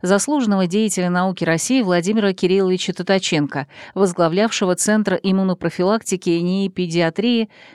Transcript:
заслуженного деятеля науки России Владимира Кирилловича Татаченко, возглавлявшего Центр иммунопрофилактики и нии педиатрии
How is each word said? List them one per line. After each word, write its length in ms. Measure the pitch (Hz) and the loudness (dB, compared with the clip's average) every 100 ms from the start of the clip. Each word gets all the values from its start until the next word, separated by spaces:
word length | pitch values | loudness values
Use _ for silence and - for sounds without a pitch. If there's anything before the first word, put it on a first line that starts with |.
заслуженного 640 | 180 202 277 294 226 196 180 | 0 0 0 0 0 0 0
деятеля 460 | 202 220 190 180 | 0 0 0 0
науки 320 | 180 190 180 | 0 0 -2
России 400 | 165 165 - 262 | 0 0 0 0
Владимира 500 | 196 175 175 220 202 | 2 0 0 0 0
Кирилловича 580 | 185 180 190 190 185 - | 0 2 2 2 0 -2
Татаченко, 760 | 175 175 190 - 160 143 143 131 - - | -4 0 0 0 0 0 -4 -10 -14 -8
возглавлявшего 800 | - 190 175 165 175 220 - 190 180 | 0 0 2 2 2 0 0 0 0
Центр 440 | - 214 208 185 | 0 0 0 0
иммунопрофилактики 1080 | 196 190 190 180 170 - 180 220 - 185 185 | 0 0 0 -2 -4 -2 0 0 -2 -4 0
и 100 | 170 | 0
нии 280 | 175 190 196 | 0 -2 -2
педиатрии 800 | 190 180 170 165 160 233 240 220 - - | -4 -4 0 0 0 0 0 -2 -8 -20